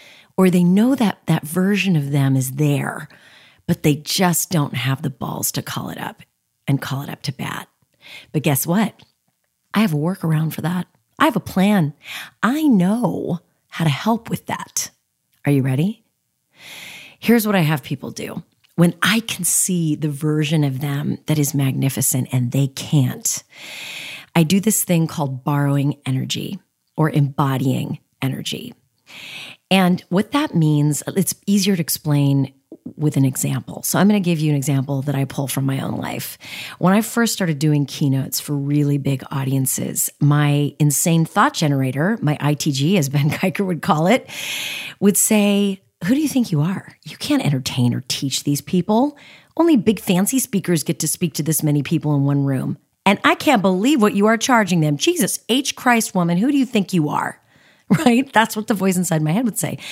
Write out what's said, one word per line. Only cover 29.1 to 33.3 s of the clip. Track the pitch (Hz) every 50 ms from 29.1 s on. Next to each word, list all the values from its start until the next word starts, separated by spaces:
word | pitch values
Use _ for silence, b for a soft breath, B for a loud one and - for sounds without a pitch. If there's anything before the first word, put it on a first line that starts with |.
| B B B B B B B B B B B -
And | 185 196 185 175 180 - - -
what | 175 196 - -
that | - 285 311 294 -
means, | 170 160 151 151 147 147 151 143 - -
it's | - - 196 165 - - _ -
easier | - 202 208 190 208 196
to | 170
explain | 147 - - - - 151 147 143 143 139 139 139 135 131 - _ _ - - - - - -
with | - 151 151 -
an | 139 135
example. | 131